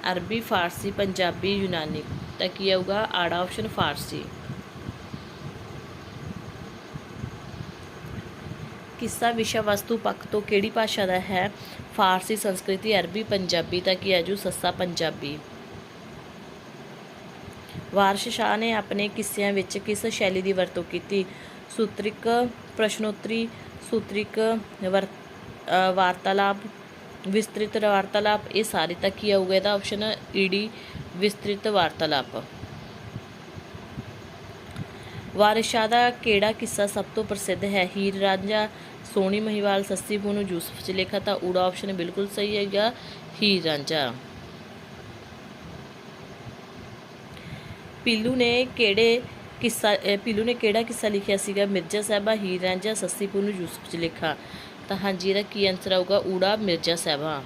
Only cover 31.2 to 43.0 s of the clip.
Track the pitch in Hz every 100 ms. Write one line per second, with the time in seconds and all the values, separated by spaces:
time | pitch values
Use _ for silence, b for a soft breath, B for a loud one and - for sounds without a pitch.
31.2 | 202 202 202 202 220 202 160 - 160 143
32.2 | 123 113 - - - - - - - -
33.2 | - - - - - - - - - -
34.2 | - - - - - - - B B B
35.2 | B 185 208 220 220 233 220 240 240 240
36.2 | 233 202 208 220 226 - 202 208 190 -
37.2 | 208 202 - 175 196 196 180 196 196 190
38.2 | 196 190 196 214 214 B B B - 208
39.2 | 190 208 214 208 202 196 196 190 - 208
40.2 | 202 208 196 170 - - - 185 185 202
41.2 | 196 196 180 185 185 185 196 185 175 185
42.2 | 202 208 208 208 202 196 220 247